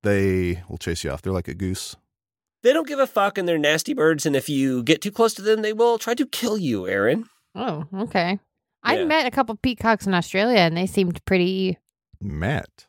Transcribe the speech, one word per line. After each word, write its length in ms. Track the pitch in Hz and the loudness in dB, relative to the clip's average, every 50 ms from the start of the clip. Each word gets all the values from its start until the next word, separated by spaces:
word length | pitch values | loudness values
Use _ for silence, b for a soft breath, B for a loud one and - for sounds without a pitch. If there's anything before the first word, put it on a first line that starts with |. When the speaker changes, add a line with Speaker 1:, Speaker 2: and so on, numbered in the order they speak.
| - | 2
Speaker 1:
they 580 | 104 101 98 98 98 92 92 90 87 85 87 87 - | 2 2 2 2 2 2 2 0 0 -2 -4 -6 -12
will 100 | - 87 | -12 -8
chase 240 | - 87 82 - | -6 -6 -6 -4
you 80 | - 76 | -4 -6
off. 120 | 67 78 | -6 -6
They're 100 | - 95 | -4 -4
like 160 | 95 90 87 - | -4 -4 -4 -6
a 60 | 67 | -8
goose. 420 | 90 95 92 92 - - - - _ _ _ _ _ _ _ _ _ _ _ _ _ | -6 -4 -6 -4 -6 -8 -14 -16 _ _ _ _ _ _ _ _ _ _ _ _ _
Speaker 2:
They 100 | - 240 | 2 2
don't 140 | 285 330 320 | 2 2 -2
give 140 | 254 294 269 | -4 -2 -2
a 60 | 262 254 | -2 0
fuck, 280 | - 214 196 202 196 | 2 0 0 0 0
and 120 | 202 180 175 | -2 -2 0
they're 100 | 170 156 | 0 2
nasty 360 | 147 147 156 160 - - - | 2 2 2 0 -2 -4 -2
birds, 300 | 131 151 160 160 147 - | 2 4 4 4 2 0
and 100 | 156 139 | 0 0
if 120 | 135 - - | 0 0 0
you 360 | 147 135 135 135 127 123 117 | -2 0 0 2 0 0 2
get 180 | 131 160 - | 2 2 2
too 80 | - 208 | 0 -8
close 240 | 202 - 226 226 - | 0 2 0 0 0
to 80 | - | -2
them, 200 | 190 214 220 220 | 0 0 0 0
they 100 | 214 214 | 0 -4
will 260 | 220 214 233 240 233 220 | 0 2 2 2 2 0
try 160 | - 226 247 | -2 -4 -2
to 100 | 240 277 | -2 -2
kill 320 | 254 - - 240 233 214 | -4 -2 -4 -2 -2 -2
you, 300 | 214 175 135 113 98 90 | 0 0 -2 -2 -2 -2
Aaron. 380 | 92 98 98 101 117 147 226 226 _ _ _ _ _ _ | 0 0 2 4 4 2 2 -2 _ _ _ _ _ _
Speaker 3:
Oh, 280 | - 240 247 160 147 160 - | -6 -6 -6 -4 -6 -8 -8
okay. 460 | 190 190 214 165 - 196 170 175 190 196 _ _ _ _ _ _ _ _ - | -8 -8 -8 -2 0 0 0 0 -2 -4 _ _ _ _ _ _ _ _ -2
I 140 | 233 - - | -2 0 0
Speaker 2:
Yeah. 80 | 359 | 0
Speaker 3:
met 200 | 311 302 320 277 | 2 2 2 2
a 60 | 254 | 0
couple 240 | - 277 254 226 220 | 0 -2 -2 -2 -4
peacocks 500 | - - 262 233 - - 226 220 196 - | -4 -4 -4 -2 0 2 2 2 2 0
in 80 | 196 185 | 0 0
Australia, 440 | 175 165 - - 190 208 240 254 208 | 0 0 0 0 0 2 4 4 4
and 160 | 170 165 165 | 4 4 2
they 100 | 170 185 | 0 -2
seemed 380 | 190 - 202 190 175 - - _ | 0 0 0 0 0 -2 -6 _
pretty 540 | - 190 180 175 180 190 190 190 185 180 _ _ _ _ _ _ _ - _ | 0 2 2 2 2 0 0 -2 -2 -4 _ _ _ _ _ _ _ -18 _
Speaker 1:
Met? 680 | 101 101 73 76 85 110 147 104 - _ _ - _ | -10 -8 -6 -2 -2 -2 -2 -2 -6 _ _ -20 _